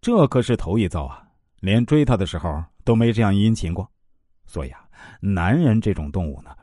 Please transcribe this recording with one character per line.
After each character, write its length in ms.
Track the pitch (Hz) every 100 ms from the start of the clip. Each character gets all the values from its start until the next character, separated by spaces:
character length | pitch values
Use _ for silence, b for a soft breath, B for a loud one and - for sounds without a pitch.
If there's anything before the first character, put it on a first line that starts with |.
| -
这 180 | 233 143
可 120 | 131
是 160 | 117 117
头 220 | - 104
一 100 | 95
遭 160 | 85
啊， 180 | 67 - _ _ _ _
连 240 | 92 107
追 180 | 120 151
她 140 | 147 117
的 80 |
时 140 | 92 85
候 260 | 85 73 85 _
都 140 | - 113
没 160 | 117
这 80 | 110
样 140 | 107
殷 200 | 98 107
勤 200 | 110 82
过。 120 | 87 92 _ _ _ _ _ -
所 180 | -
以 60 | 65
啊， 180 | 60 _ B B B
男 340 | 101 98 87
人 240 | 135 160 110
这 140 | 107
种 180 | 92 76
动 160 | 82 85
物 140 | 67
呢， 160 | - -